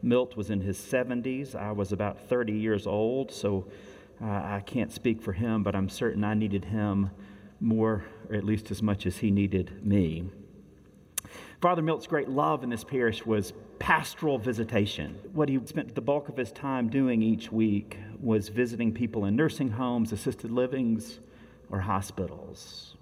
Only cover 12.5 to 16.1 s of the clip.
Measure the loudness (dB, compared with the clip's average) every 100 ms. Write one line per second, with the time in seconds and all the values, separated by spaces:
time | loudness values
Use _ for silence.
12.5 | 2 0 -6 -2 2 2 2 2 2 0
13.5 | -8 -18 -6 2 4 2 -4 0 0 0
14.5 | -2 0 2 2 -2 -8 -8 -8 0 2
15.5 | 2 0 -6 -4 -4 0